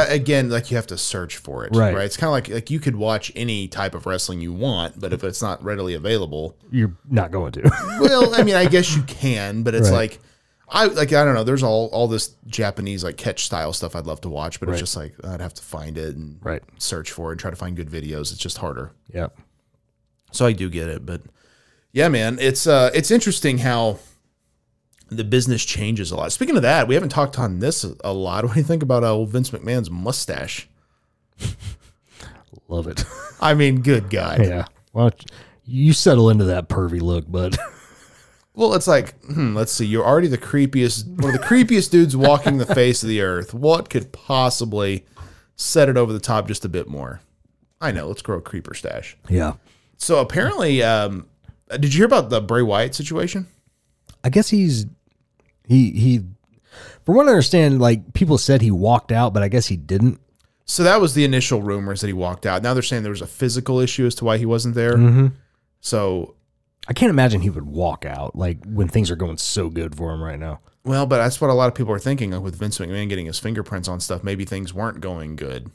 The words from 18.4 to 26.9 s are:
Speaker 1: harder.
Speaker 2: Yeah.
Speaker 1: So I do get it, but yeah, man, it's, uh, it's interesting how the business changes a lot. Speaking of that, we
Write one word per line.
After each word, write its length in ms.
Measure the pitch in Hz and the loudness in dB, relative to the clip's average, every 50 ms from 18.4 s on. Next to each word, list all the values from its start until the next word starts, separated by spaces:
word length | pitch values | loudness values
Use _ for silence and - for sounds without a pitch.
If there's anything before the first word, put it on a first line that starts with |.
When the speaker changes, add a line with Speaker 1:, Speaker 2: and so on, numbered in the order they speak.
| - - - - | -10 -10 -8 -8
Speaker 1:
harder. 340 | - 82 69 62 65 87 - _ _ _ - | -8 -10 -10 -10 -12 -14 -16 _ _ _ -10
Speaker 2:
Yeah. 140 | 90 82 - - _ - _ _ _ _ _ _ _ _ _ _ _ _ _ _ _ _ _ | -8 -8 -8 -10 _ -20 _ _ _ _ _ _ _ _ _ _ _ _ _ _ _ _ _
Speaker 1:
So 160 | - - 127 120 | -4 0 0 0
I 60 | 113 | 0
do 140 | 90 95 92 | 0 -4 -8
get 180 | 82 85 80 82 | -6 -8 -8 -8
it, 160 | 78 - - | -10 -10 -10
but 160 | 65 85 82 - - _ _ _ _ _ _ _ _ _ _ _ _ _ | -12 -12 -12 -14 -18 _ _ _ _ _ _ _ _ _ _ _ _ _
yeah, 140 | 127 151 175 | 0 2 2
man, 300 | 143 117 110 113 123 120 | 2 2 0 -2 -2 0
it's, 240 | 131 135 123 - - | 0 0 0 2 2
uh, 240 | 165 147 135 127 127 - | 4 6 6 6 4 4
it's 160 | 156 160 - | 0 2 4
interesting 480 | 214 240 226 208 180 - - 143 131 127 | 2 2 2 2 -2 0 0 0 0 0
how 400 | 120 131 123 117 117 110 104 - - _ _ _ _ _ _ _ _ _ _ _ _ _ _ _ _ _ _ _ _ _ | 0 0 0 0 0 0 -2 -4 -10 _ _ _ _ _ _ _ _ _ _ _ _ _ _ _ _ _ _ _ _ _
the 140 | 113 110 110 | -8 -6 -4
business 400 | 104 110 127 127 120 123 110 - | 0 0 0 2 2 -2 -2 -2
changes 460 | - - - 104 107 113 104 98 82 | -4 -4 -4 -2 -2 -2 -4 -4 -6
a 60 | 90 | -6
lot. 160 | 80 78 82 | -6 -6 -6
Speaking 240 | - - 262 269 320 | -4 -4 -2 0 2
of 80 | 220 123 | 2 4
that, 240 | 120 151 160 143 | 4 2 2 2
we 80 | 117 | 2